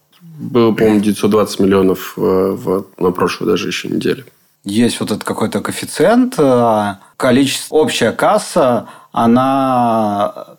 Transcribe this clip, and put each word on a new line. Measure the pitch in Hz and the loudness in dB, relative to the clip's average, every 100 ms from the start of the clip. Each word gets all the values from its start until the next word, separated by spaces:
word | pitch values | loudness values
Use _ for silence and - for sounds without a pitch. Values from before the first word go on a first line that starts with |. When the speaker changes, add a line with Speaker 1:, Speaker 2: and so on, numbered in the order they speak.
| _ _ - - | _ _ -20 -16
Speaker 1:
Было, | 117 123 117 | -2 2 2
по-моему, | 107 110 107 | 4 2 2
девятьсот | 104 101 107 | 2 0 0
двадцать | 107 101 - | 2 0 0
миллионов, | 98 98 95 92 - - | 2 4 2 0 -6 -4
э, | |
в, | 95 92 95 90 87 95 101 - | 0 0 0 -2 -4 -4 -6 -4
на | 92 | -2
прошлой | 90 90 - 92 | 0 -2 -2 -2
даже | 92 - | -2 -2
ещё | - - | -8 -6
неделе. | - - - - _ _ _ | -4 -4 -4 -10 _ _ _
Speaker 2:
Есть | - 104 120 - | -6 0 0 -2
вот | 104 | -6
этот | 101 | -6
какой-то | - 107 110 104 | -6 -6 -4 -4
коэффициент, | - - 139 - 160 240 254 202 | -6 -10 -8 0 2 4 2 2
э, | 139 123 117 107 104 98 - - | 2 4 2 2 0 -6 -14 -4
количество, | 131 123 139 - - 156 | 2 2 2 -2 -2 0
общая | 147 - 117 | 2 0 -2
касса, | 113 151 208 - 180 139 117 - - - | 2 2 2 0 0 2 0 -4 -14 -10
она | 120 117 120 131 135 135 127 120 113 107 101 104 - - | -2 2 4 2 0 0 0 2 0 0 -2 -4 -6 -18